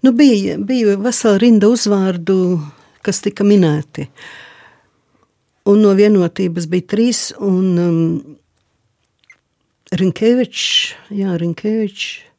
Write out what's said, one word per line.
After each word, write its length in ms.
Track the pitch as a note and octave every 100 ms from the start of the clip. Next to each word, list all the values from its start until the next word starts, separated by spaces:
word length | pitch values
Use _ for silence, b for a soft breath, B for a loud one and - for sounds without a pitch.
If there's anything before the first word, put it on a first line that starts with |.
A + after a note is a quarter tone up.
Nu, 100 | C4
bija, 440 | A#3 C#4+ G#3+ F#3+ -
bija 380 | G3+ B3+ A3 G3
vesela 420 | A3+ B3 A#3 G3
rinda 300 | A#3+ A3 G3+
uzvārdu, 920 | A#3+ G#3+ G3+ F#3+ F3+ E3 F#3+ F3+ F3 D3 B B B
kas 180 | - -
tika 240 | G3+ G3+
minēti. 640 | G3+ G3+ E3+ D3+ D3 - - B B B B B B B B B _ _ _ _ _ _ -
Un 160 | G#3
no 120 | G#3
vienotības 720 | G3 G#3 G3+ F3 - F#3 E3 D#3+
bija 160 | F3+ F3
trīs, 460 | G#3 A#3+ A#3 - -
un, 400 | G3+ F#3 F#3 F3
um, 580 | F3 E3 E3 E3+ - D3+ _ _ _ _ _ _ _ _ _ _ _ _ _ _ _
Rinkevičs, 1040 | F#3 F#3 - A3 B3 B3+ - - - - - -
jā, 260 | G#3 G3 E3+
Rinkevičs. 840 | E3+ E3+ G#3 A3 G#3 G3 - - _